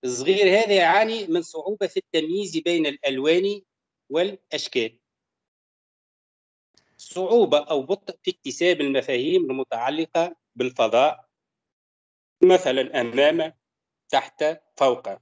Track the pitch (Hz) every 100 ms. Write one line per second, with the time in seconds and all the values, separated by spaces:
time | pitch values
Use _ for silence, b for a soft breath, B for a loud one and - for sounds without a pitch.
0 | 131 123 135 190 196 196 220 196 170 185
1 | 220 226 196 165 160 160 156 208 196 -
2 | - 165 156 185 196 165 160 170 151 143
3 | 143 135 143 170 196 202 _ _ _ _
4 | _ 147 185 196 _ 151 - 127 113 _
5 | _ _ _ _ _ _ _ _ _ _
6 | _ _ _ _ _ _ _ _ _ _
7 | - 180 185 233 190 147 147 151 135 196
8 | - - - 185 - 120 175 165 143 135
9 | 120 127 139 185 160 131 131 120 123 151
10 | 160 165 175 - _ - 123 123 110 117
11 | 139 - _ _ _ _ _ _ _ _
12 | _ _ _ _ 180 185 151 131 127 131
13 | 117 120 143 165 160 _ _ _ _ _
14 | _ 139 - _ 151 165 _ - 135 120
15 | - 98